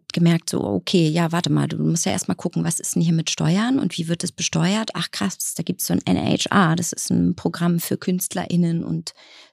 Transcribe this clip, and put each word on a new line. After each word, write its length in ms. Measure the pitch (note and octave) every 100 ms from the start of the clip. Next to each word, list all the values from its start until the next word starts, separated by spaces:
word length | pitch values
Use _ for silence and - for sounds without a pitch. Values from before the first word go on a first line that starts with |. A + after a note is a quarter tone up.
| -
gemerkt, 380 | - E3+ E3+ -
so, 120 | -
okay, 460 | - G#2 - F3+ D#3
ja, 240 | E3 E3
warte 180 | E3+ D#3+
mal, 200 | D3 C#3+
du 80 | D#3+
musst 280 | D#3 E3 F#3
ja 60 |
erstmal 240 | F#3+ - F3+
gucken, 300 | F3 E3 E3
was 160 | -
ist 140 | - F3
denn 60 |
hier 120 | E3+
mit 160 | E3 E3
Steuern 500 | - D#3 F#3 A#3 C4
und 180 | F3 -
wie 120 | D#3+
wird 160 | E3+ F3
es 80 |
besteuert? 560 | - - E3 E3+ G#3 A3
Ach 160 | - -
krass, 420 | - G3+ - - -
da 80 |
gibt's 240 | E3 F3+ -
so 60 |
ein 80 | F3+ -
N 120 | F3+
H 320 | - - -
R, 260 | - E3 E3
das 160 | E3+
ist 200 | - -
ein 260 | F3 F3 F3
Programm 420 | E3+ - E3+ E3+
für 160 | - F#3+
KünstlerInnen 880 | - F3+ - F#3 F3 F3 E3+ E3
und 300 | - D#3+ - - - - -